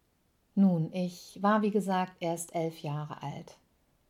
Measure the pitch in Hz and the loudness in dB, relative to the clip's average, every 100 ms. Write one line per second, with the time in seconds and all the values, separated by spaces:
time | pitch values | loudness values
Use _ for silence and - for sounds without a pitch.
0 | _ _ _ _ _ - 196 170 160 185 | _ _ _ _ _ 4 6 6 0 -2
1 | 180 175 - - 202 214 208 208 190 185 | -4 -6 -18 -2 2 4 2 0 0 0
2 | 185 - 170 170 - 175 165 165 156 147 | -2 -4 -4 -4 -4 -2 -2 -4 -6 -6
3 | 147 - 147 143 - - _ _ _ _ | -6 -10 -10 -10 -14 -20 _ _ _ _
4 | _ | _